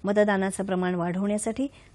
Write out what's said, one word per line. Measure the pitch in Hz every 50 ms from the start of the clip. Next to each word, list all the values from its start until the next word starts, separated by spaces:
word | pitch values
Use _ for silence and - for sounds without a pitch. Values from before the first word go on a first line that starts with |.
| -
मतदानाचं | 190 202 208 208 208 202 190 190 196 190 - 190
प्रमाण | 196 190 180 180 180 180
वाढवण्यासाठी | 175 170 175 175 185 202 202 208 214 - 226 220 - 269 285 - - - - -